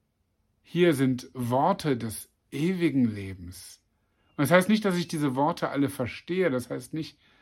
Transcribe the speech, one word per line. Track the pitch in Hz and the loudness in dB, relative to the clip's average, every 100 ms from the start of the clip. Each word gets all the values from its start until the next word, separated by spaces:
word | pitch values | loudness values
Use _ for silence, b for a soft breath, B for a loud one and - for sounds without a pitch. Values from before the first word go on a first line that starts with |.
| _ _ _ _ _ _ | _ _ _ _ _ _
Hier | _ 165 175 | _ 2 4
sind | 135 131 123 - | 4 2 0 -6
Worte | 131 120 127 156 196 160 127 | -8 -2 2 2 2 0 -2
des | 113 104 - _ _ | -4 -10 -16 _ _
ewigen | 139 160 185 170 135 120 | -4 -2 0 0 2 2
Lebens. | 101 95 92 90 90 - - _ _ _ _ _ | 0 -8 -12 -14 -16 -20 -20 _ _ _ _ _
Und | - | -4
das | 139 | 4
heißt | 180 185 | 4 6
nicht, | 214 | 2
dass | 208 175 | 2 -2
ich | 170 | -2
diese | 160 147 127 | -2 -2 0
Worte | 147 170 147 | 0 0 -4
alle | 139 139 | 0 -2
verstehe. | - 123 - - 180 180 | -2 -6 -8 -6 -2 0
Das | 127 123 | 0 -4
heißt | 139 123 156 | -10 -10 -10
nicht, | 151 - b b | -10 -14 b b